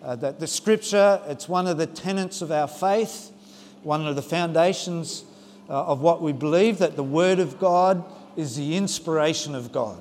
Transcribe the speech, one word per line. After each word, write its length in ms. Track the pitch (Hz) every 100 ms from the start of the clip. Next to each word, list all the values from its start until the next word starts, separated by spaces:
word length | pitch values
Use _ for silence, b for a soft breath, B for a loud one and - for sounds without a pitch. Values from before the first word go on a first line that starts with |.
uh, 140 | 135 123
that 240 | 139 -
the 60 | 165
Scripture, 720 | - 208 214 - 202 202 196 151
it's 200 | 139 -
one 180 | 180 180
of 120 | 156
the 80 | 160
tenets 560 | - 185 196 185 -
of 80 | 160
our 180 | 151 143
faith, 640 | - 190 208 220 - - B B B B B
one 240 | 151 151 151
of 100 | 143
the 60 |
foundations, 1000 | 139 165 175 160 175 190 - 170 156 - - B B B -
uh, 160 | 139
of 160 | 170 139
what 220 | 160 170
we 100 | 160
believe, 460 | 135 151 170 220 202
that 180 | 170 147
the 80 |
Word 340 | 135 151 185 185
of 200 | 170 -
God 460 | 185 175 185 185 170 B B -
is 200 | 151 123
the 200 | 143 175
inspiration 800 | 196 - 170 160 151 160 147
of 180 | 139 120
God. 260 | 131 110 90